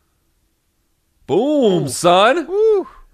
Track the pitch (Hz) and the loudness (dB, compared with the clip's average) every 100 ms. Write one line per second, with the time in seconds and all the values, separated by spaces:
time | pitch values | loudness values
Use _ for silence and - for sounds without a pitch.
0 | _ _ _ _ _ _ _ _ _ _ | _ _ _ _ _ _ _ _ _ _
1 | _ _ - 147 269 302 233 180 143 110 | _ _ -6 -2 0 0 0 0 -4 -4
2 | 170 180 214 320 285 392 440 415 - - | 0 2 2 0 -4 -2 0 0 -2 -12
3 | - | -20